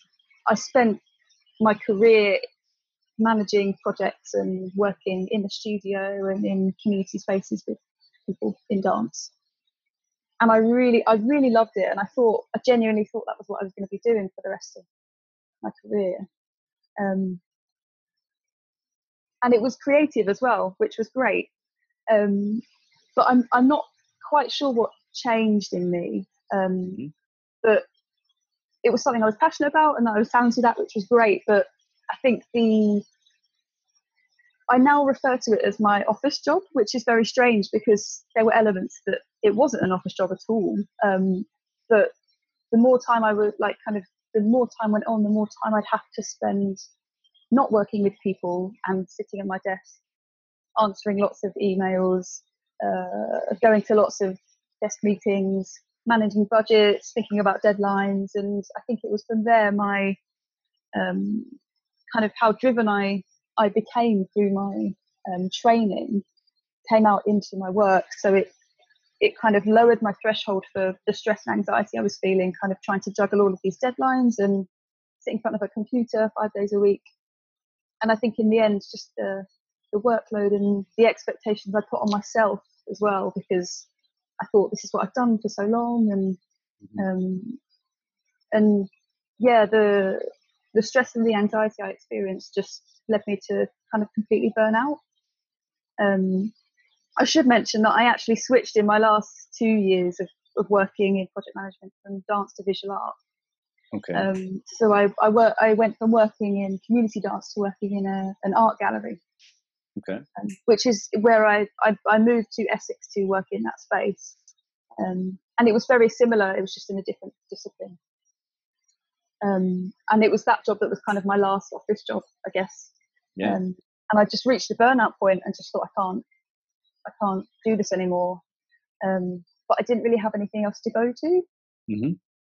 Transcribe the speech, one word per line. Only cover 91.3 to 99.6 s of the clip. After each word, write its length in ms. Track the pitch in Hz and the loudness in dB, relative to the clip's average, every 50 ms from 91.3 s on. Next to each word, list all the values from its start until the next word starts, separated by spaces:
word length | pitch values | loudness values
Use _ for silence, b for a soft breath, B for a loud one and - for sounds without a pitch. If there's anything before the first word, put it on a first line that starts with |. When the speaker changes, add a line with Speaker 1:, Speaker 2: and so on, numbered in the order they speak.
| 220 | 2
Speaker 1:
anxiety 460 | 202 202 208 - 220 214 220 214 - | 0 0 0 0 0 -2 -2 -2 -6
I 60 | 202 190 | -10 -12
experienced 640 | 196 - _ _ 226 220 202 190 190 - - - - | -12 -14 _ _ -8 -6 -6 -6 -6 -10 -12 -8 -8
just 280 | 196 196 - - - _ _ _ _ _ - | -8 -6 -6 -12 -20 _ _ _ _ _ -2
led 140 | 214 208 - - | -2 -2 -2 -4
me 120 | 202 196 - - | -6 -6 -4 -6
to 160 | 202 196 202 196 _ _ _ _ - | -2 -2 -2 -4 _ _ _ _ -4
kind 100 | 220 208 | -4 -4
of 60 | - _ | -4 _
completely 380 | - 214 - 220 220 240 226 214 226 | -6 -2 0 0 0 0 0 0 0
burn 180 | 220 220 220 | 0 2 2
out. 220 | 220 254 294 294 - _ _ _ _ _ _ _ _ _ _ _ _ _ _ _ _ _ _ _ - | 0 -2 -2 -6 -8 _ _ _ _ _ _ _ _ _ _ _ _ _ _ _ _ _ _ _ -2
Um, 500 | 208 202 196 190 190 190 185 185 196 220 - _ _ _ _ _ _ _ _ _ _ _ _ - | 0 0 2 2 0 0 0 -2 -4 -4 -8 _ _ _ _ _ _ _ _ _ _ _ _ 0
I 60 | - | 0
should 240 | - - 320 311 247 | 2 4 2 4 4
mention 360 | 240 233 226 - - 220 214 | 4 4 2 0 -2 0 2
that 80 | 220 - | 2 4
I 100 | - 233 | 4 4
actually 320 | 240 233 - - - 226 | 2 2 0 0 -2 -2
switched 400 | 214 - - 254 240 - - - | -2 0 2 2 2 2 2 0
in 100 | 214 208 | 0 2
my 120 | 208 208 214 | 4 4 4
last 320 | 220 220 214 214 214 - - - - _ - | 4 4 4 2 0 -4 -16 -20 -20 _ -8
two 80 | - | -2